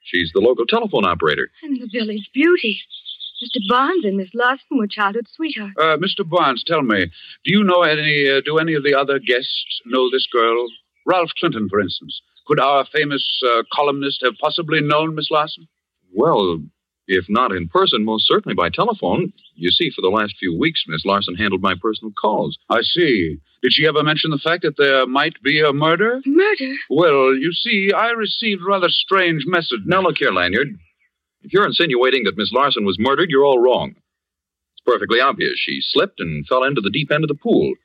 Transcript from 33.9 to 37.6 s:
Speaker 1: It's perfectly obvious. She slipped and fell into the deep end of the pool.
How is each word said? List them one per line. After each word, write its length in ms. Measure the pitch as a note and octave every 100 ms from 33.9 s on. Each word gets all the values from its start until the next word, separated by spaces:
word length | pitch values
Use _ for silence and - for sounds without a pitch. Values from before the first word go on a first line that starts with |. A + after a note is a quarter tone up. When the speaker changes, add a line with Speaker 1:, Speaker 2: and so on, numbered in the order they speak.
| - _ _ _ _ _ _ _
Speaker 1:
It's 80 | -
perfectly 360 | - A2+ G2 A#2
obvious. 340 | C3+ G2+ D2+ B1
She 220 | - C#2
slipped 380 | - C3+ F#3+ -
and 260 | E2+ D2+ D2
fell 160 | B2+
into 160 | C3 C#3+
the 100 | G3
deep 200 | - D#3
end 140 | D3+
of 40 | D3+
the 60 |
pool. 380 | C#3+ A#3 D3+